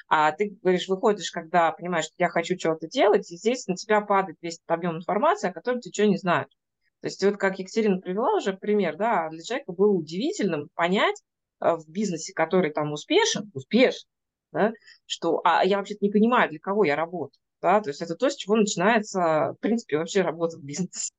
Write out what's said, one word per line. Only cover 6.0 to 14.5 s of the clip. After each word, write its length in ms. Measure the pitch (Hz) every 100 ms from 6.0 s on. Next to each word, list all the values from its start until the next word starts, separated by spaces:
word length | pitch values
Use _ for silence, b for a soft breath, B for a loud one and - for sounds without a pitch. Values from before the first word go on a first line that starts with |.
| 214
не 120 | 190
знаешь. 300 | 180 156 - _ _ _ _ _
То 60 | 156
есть 140 | 147
вот 120 | 196 202
как 220 | 196 190
Екатерина 400 | 185 - 214 185
привела 380 | 180 190 269 415
уже 160 | 247
пример, 440 | 190 214 208 180 151
да, 320 | 220 202 160
для 140 | 160
человека 300 | 160 254 -
было 180 | 175 208
удивительным 800 | 190 151 170 277 415 208 156 143
понять, 460 | - 175 196 320 403 _ _ _ _
э, 140 | -
в 140 | 165 156
бизнесе, 440 | 165 214 160 -
который 380 | - 160 185 156
там 200 | 147 151
успешен, 580 | 151 - 330 453 - -
успешен, 520 | 135 - 214 233 - - _ _ _ _